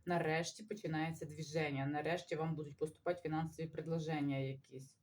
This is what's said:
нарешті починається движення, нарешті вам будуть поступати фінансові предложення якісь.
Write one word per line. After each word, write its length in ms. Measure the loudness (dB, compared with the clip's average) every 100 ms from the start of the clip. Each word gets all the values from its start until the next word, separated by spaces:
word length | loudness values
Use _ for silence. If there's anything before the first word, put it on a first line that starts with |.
| 0
нарешті 580 | 2 4 4 2 -4
починається 600 | -8 -4 -2 0 0 -2 -6
движення, 600 | -6 -2 2 2 2 0
нарешті 500 | 0 2 0 0 0
вам 200 | 0 0
будуть 220 | -4 -2
поступати 440 | -4 0 -2 0
фінансові 460 | 0 0 0 -2 -6
предложення 680 | -4 0 0 2 2 2 2
якісь. 540 | 0 -4 -10 -14 -14 -18